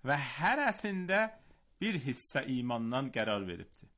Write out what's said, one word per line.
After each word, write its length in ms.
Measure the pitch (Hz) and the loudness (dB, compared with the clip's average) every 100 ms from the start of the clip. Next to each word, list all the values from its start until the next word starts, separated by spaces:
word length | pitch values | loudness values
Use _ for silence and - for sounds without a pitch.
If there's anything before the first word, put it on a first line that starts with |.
və 120 | 131 143 135 | 0 0 0
hərəsində 920 | - 175 269 277 202 208 190 180 196 220 - - - _ _ | 0 2 4 2 0 -2 -2 2 2 2 -2 -20 -20 _ _
bir 180 | 208 185 | 0 0
hissə 440 | 131 120 - 139 131 | -2 -4 -2 -2 0
imandan 640 | 127 123 117 113 127 135 | -2 0 0 0 0 0
qərar 320 | 113 110 104 95 | 0 0 0 -2
veribdi. 420 | 87 - - - | -8 -10 -18 -20